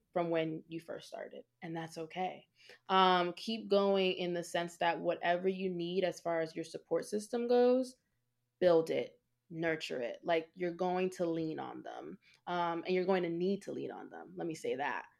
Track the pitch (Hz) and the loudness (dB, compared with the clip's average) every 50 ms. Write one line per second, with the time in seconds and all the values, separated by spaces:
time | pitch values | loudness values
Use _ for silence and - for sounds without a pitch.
0 | _ _ - 180 175 170 165 165 160 160 160 160 - 165 165 165 160 - - 165 | _ _ -4 -2 0 0 0 0 0 0 -4 -6 -10 -12 -12 -12 -10 -10 -12 -12
1 | - - - - - - - - - _ _ _ - 165 165 165 165 160 - 165 | -12 -12 -12 -12 -12 -12 -14 -16 -18 _ _ _ -10 -8 -8 -8 -8 -8 -8 -10
2 | 160 160 - 180 185 180 147 147 - _ _ _ - - - - _ - 190 190 | -10 -8 -6 -4 -4 -4 -6 -8 -16 _ _ _ -20 -20 -20 -18 _ 2 6 6
3 | 190 185 180 180 175 175 175 - - 220 226 220 208 196 202 202 202 196 196 196 | 8 8 8 6 4 2 -2 -6 -6 -6 -6 -6 -2 2 4 4 6 6 4 4
4 | 190 185 180 - 180 175 175 170 170 - - 175 170 170 - - 175 170 165 160 | 4 2 0 0 -2 -2 -2 -2 -4 -4 -2 -2 -2 -4 -2 0 2 2 2 2
5 | 170 175 170 - - 175 175 175 185 190 190 185 190 185 180 175 170 170 180 190 | 0 0 0 0 2 2 2 2 2 0 0 0 -2 -2 -2 -2 -4 -2 0 0
6 | 185 175 165 - - 170 170 165 165 160 - 165 160 160 - - - _ 165 165 | 0 0 -2 -4 -4 -2 -2 0 -2 -2 -4 -8 -8 -8 -10 -12 -4 _ -2 -2
7 | 165 - 208 208 208 - - 240 240 240 247 247 247 247 247 254 262 254 - _ | -2 -2 -4 -6 -4 -4 -4 -2 0 4 4 6 6 6 6 4 2 -2 -6 _
8 | _ _ _ _ _ _ _ _ _ _ _ _ 185 180 170 165 165 160 139 135 | _ _ _ _ _ _ _ _ _ _ _ _ 4 6 6 6 6 4 0 -2
9 | 120 - - _ _ _ _ _ _ _ 170 160 160 160 160 156 - - 160 135 | -4 -4 -8 _ _ _ _ _ _ _ -6 -2 0 0 0 -2 -4 -6 -4 -4
10 | 120 113 - - - 180 170 165 160 - _ 185 180 175 170 170 185 180 180 185 | -4 -4 -6 -6 -2 0 0 0 0 -2 _ -6 -4 -4 -2 -2 -2 0 2 2
11 | 185 185 185 - 180 165 165 165 165 156 156 139 131 127 117 123 - 117 110 117 | 0 0 0 -2 -2 0 0 0 -2 -4 -4 -6 -8 -8 -10 -10 -12 -12 -12 -12
12 | 135 151 185 - _ _ _ _ _ 180 175 175 170 170 170 170 - 185 185 185 | -12 -12 -14 -16 _ _ _ _ _ -4 -2 -2 0 0 -2 -2 -2 0 0 2
13 | 180 185 196 185 175 170 170 170 180 190 202 196 - - 139 127 139 123 98 98 | 4 4 2 2 2 0 0 0 0 0 0 0 -4 -6 -8 -6 -6 -6 -8 -10
14 | - - - 82 82 - 185 180 165 170 156 160 - 120 123 131 143 135 113 80 | -12 -14 -14 -16 -16 -14 -10 -8 -6 -6 -6 -6 -6 -4 -4 -4 -4 -4 -6 -6
15 | - - _ _ | -8 -12 _ _